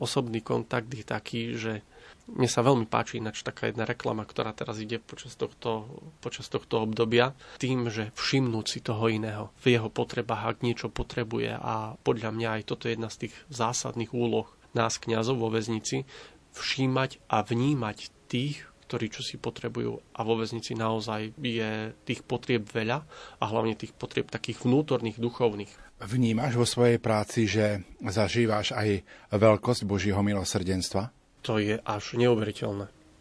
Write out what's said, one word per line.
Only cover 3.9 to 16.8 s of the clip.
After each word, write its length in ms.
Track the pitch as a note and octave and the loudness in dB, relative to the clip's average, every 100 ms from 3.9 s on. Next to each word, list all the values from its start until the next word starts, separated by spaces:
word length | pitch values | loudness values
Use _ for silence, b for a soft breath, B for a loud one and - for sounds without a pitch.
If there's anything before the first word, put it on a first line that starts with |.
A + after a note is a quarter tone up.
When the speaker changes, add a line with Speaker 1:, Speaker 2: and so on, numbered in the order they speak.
| A#2+ A#2+ A2 | -2 -2 -4
Speaker 1:
ktorá 320 | G#2 - A2+ G#2+ | -4 -6 -6 -6
teraz 240 | - A2 | -8 -6
ide 160 | G#2+ A2+ | -6 -8
počas 400 | - - B2 - | -8 -16 -12 -6
tohto, 480 | A#2 - A#2+ A2 A2+ - D#3 - | -6 -4 -4 -4 -6 -14 -18 -12
počas 240 | B2 - - | -12 -10 -6
tohto 320 | - - A2+ | -6 0 0
obdobia, 560 | A2 A2 A2+ A#2+ B2+ - B B | 0 0 4 4 4 0 B B
tým, 320 | B2+ B2+ A2+ | 0 0 0
že 240 | G#2+ A2 - | -2 -6 -4
všimnúť 480 | - C3+ B2+ A2 | 2 4 4 0
si 160 | - A#2 | -2 -4
toho 320 | - G#2+ A2+ | -4 0 2
iného 400 | A2 A2 G#2 G#2+ - | 2 -2 -6 -10 0
v 160 | C3 A#2+ | 4 4
jeho 160 | A2 | 4
potrebách, 640 | - A#2+ - A2+ A2 A2+ A2 | -2 -2 -2 -2 -2 -2 0
ak 80 | |
niečo 240 | B2 A#2 A#2 | -2 -2 -4
potrebuje. 640 | - A2+ - A2+ A2+ A2+ | -4 -4 -4 -2 -2 -2
A 480 | A2+ A#2+ A2 A2 - | -4 -4 -4 -4 -2
podľa 320 | - A#2+ A2+ | 0 2 0
mňa 160 | A2 A2+ A2 | -2 -2 -2
aj 60 | |
toto 240 | - - A#2 | -4 -4 -4
je 80 | A2+ | -2
jedna 160 | A2+ | -4
z 160 | - G#2+ | -6 -10
tých 60 | - - | -12 -10
zásadných 640 | B2 A2+ A#2+ B2 A#2+ A2 A#2+ | -2 0 0 -4 -4 -2 0
úloh 320 | A#2+ A2 - - - | 2 2 -2 -10 -6
nás, 240 | B2 A2+ - | 0 0 0
kňazov 400 | - A2+ A2+ C3 | 0 0 2 0
vo 160 | A2+ | 0
väznici, 560 | A2+ A2 A2 - C3+ C3+ B B B _ - | 0 0 -4 -2 -4 -6 B B B _ -8
všímať 720 | - - | -4 0